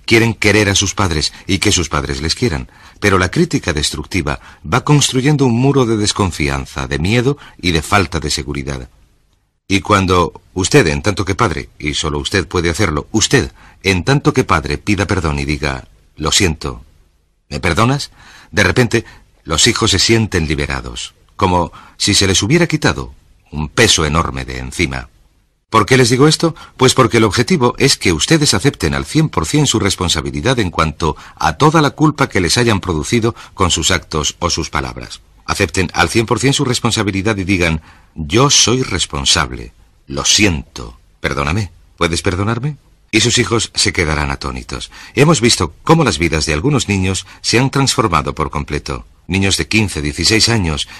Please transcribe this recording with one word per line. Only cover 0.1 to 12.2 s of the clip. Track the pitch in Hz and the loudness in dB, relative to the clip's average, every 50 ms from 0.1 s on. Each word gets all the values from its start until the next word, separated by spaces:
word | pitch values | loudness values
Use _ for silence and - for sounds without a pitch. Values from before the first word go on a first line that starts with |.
| 117 113 113 117 104 | 4 4 4 2 0
querer | - - 104 101 107 104 98 | 0 0 2 4 4 4 2
a | 98 | 2
sus | 92 104 95 - | 0 0 -2 -2
padres | - 101 90 80 76 73 - - - - | -2 -2 0 0 -2 -4 -4 -6 -10 -4
y | - 98 85 | -4 -2 0
que | - 107 92 | 0 0 0
sus | 92 82 - | 0 -2 -2
padres | - 73 69 69 71 65 | -2 -4 -4 -4 -4 -4
les | 73 82 - | -4 -4 -2
quieran. | - 123 113 78 67 64 - _ - - - - - | -2 -2 -2 -2 -4 -6 -10 _ -20 -20 -20 -10 -4
Pero | - 101 98 92 | 0 2 2 2
la | 90 87 | 2 0
crítica | - 151 180 170 - 123 - 92 76 | 0 0 0 0 -2 -2 -2 -2 -2
destructiva | 76 76 - - 73 73 - - 92 71 73 69 - - - - - - | -2 -4 -4 -6 -8 -8 -6 -4 -4 -2 -2 -4 -6 -8 -16 -20 -16 -6
va | 76 95 127 - | -2 -2 0 2
construyendo | - 151 143 - - - 131 123 147 151 143 139 | 4 4 4 2 2 0 0 2 2 2 2 2
un | 127 113 117 | 2 2 2
muro | 131 139 135 139 127 | 2 2 2 2 2
de | 110 113 | 2 0
desconfianza, | 104 104 101 - - 101 92 - - 78 69 69 69 65 - - 69 67 | 0 0 0 0 0 0 0 0 -2 -2 -2 -2 -4 -6 -8 -8 -8 -6
de | 62 69 71 | -4 -4 -2
miedo | 78 95 113 123 117 135 143 - - - - | 0 0 0 2 0 0 -2 -4 -8 -18 -14
y | - - 90 | -6 -2 0
de | 80 80 76 | 0 0 0
falta | - 101 101 90 78 - 80 | 0 0 0 0 0 -2 -6
de | 76 76 | -4 -4
seguridad. | - - 67 67 69 71 65 69 69 64 64 - _ _ _ _ _ _ _ _ _ _ _ _ _ _ _ - | -4 -6 -6 -6 -8 -8 -8 -8 -8 -10 -12 -16 _ _ _ _ _ _ _ _ _ _ _ _ _ _ _ -2
Y | 95 95 | -2 -2
cuando | - - 104 98 95 87 92 90 85 - - - - _ _ | 2 2 4 4 4 4 4 4 2 0 -2 -10 -20 _ _
usted, | 87 95 - - 147 110 80 | -4 -2 2 4 4 4 4
en | 73 73 - | 0 0 -2
tanto | 107 95 - 98 | -2 -2 -2 -2
que | 90 92 | -4 -2
padre, | - 120 95 78 71 60 - _ - | 0 0 0 -2 -4 -8 -10 _ -10
y | 76 73 69 | -8 -6 -6
solo | - - 78 71 | -4 -4 -4 -4
usted | 73 | -4